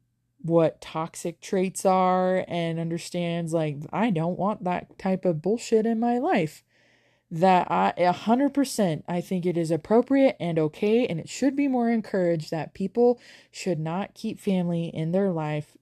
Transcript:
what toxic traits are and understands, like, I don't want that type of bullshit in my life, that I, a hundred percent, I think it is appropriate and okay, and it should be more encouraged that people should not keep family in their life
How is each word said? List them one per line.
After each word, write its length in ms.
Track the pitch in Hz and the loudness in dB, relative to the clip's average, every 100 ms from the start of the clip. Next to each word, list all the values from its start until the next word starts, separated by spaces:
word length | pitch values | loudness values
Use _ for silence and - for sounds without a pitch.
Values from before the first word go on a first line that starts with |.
| _ _ _ _ | _ _ _ _
what 380 | 165 170 156 - | 0 4 4 0
toxic 600 | - 160 165 - 139 - | -8 -8 -8 -8 -10 -10
traits 440 | - 196 190 - | -4 -2 -2 0
are 600 | 190 185 185 185 185 185 - | 2 4 4 2 2 0 -2
and 300 | 175 165 165 | -4 -4 -4
understands, 720 | 165 165 - 175 170 170 170 | -4 -6 -6 -6 -4 -4 -2
like, 260 | 165 156 139 156 | -2 -2 -4 -6
I 180 | 165 233 | -2 0
don't 280 | 156 170 185 | 0 -2 -2
want 260 | 190 214 | -2 -2
that 340 | 180 175 - - | -4 -6 -8 -8
type 260 | 190 185 | -2 0
of 180 | 185 156 | 0 0
bullshit 440 | 180 233 - 220 220 | -2 -2 0 0 2
in 120 | 226 | 0
my 180 | 240 240 | 0 0
life, 460 | 311 269 156 - _ _ _ _ _ _ _ | 0 0 0 -6 _ _ _ _ _ _ _
that 380 | 165 190 180 - | 0 4 4 4
I, 240 | 180 196 - | 2 0 2
a 160 | 180 | 2
hundred 400 | 175 208 247 285 | 2 2 2 2
percent, 540 | 285 269 - 185 151 - | 2 0 0 0 0 -4
I 140 | 175 | -6
think 240 | 165 185 175 | -2 -2 0
it 100 | 170 | 0
is 140 | 160 | 0
appropriate 640 | 160 - 220 254 277 269 - | -2 4 2 4 4 4 2
and 200 | 170 165 | -2 0
okay, 480 | 156 - 208 226 247 | 0 0 2 2 2
and 120 | 170 | -4
it 120 | - | -8
should 260 | - 269 277 | -2 -2 0
be 100 | 285 | 0
more 240 | 254 233 | 0 0
encouraged 600 | 226 202 196 175 165 156 | 0 -2 0 2 0 -2
that 240 | 165 - | -6 -8
people 440 | - 190 240 240 240 - - _ | -6 -4 2 2 2 -6 -20 _
should 300 | - 190 160 | -8 -4 -4
not 320 | 160 175 - | -2 -4 -6
keep 260 | - 220 - | -8 -10 -6
family 460 | 202 185 175 170 165 | -2 0 0 -2 -4
in 180 | - 160 | -4 -2
their 180 | 185 202 | 0 0
life 480 | 165 151 151 147 _ | 0 -2 -4 -6 _